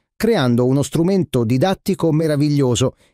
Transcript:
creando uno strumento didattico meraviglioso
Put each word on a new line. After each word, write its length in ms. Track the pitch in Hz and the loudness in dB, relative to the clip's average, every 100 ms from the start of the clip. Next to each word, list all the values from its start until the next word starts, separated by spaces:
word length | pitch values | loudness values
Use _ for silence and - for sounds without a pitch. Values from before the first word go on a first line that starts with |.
| _ - | _ -4
creando 480 | 220 214 127 120 123 | 0 0 2 2 2
uno 160 | 139 | 0
strumento 640 | 135 147 170 196 151 127 117 | 0 -2 0 0 0 -2 0
didattico 680 | 127 185 190 - 185 165 | 0 0 -2 -4 -2 0
meraviglioso 840 | 151 165 147 147 143 131 110 127 - _ | 0 0 0 0 0 0 0 -2 -4 _